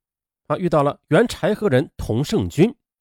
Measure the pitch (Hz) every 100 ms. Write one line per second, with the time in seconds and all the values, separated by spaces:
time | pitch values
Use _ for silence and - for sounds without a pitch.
0 | _ _ _ _ - 151 175 156 143 -
1 | - 156 240 - 170 208 208 127 160 -
2 | - 113 - 208 90 - 214 - _ _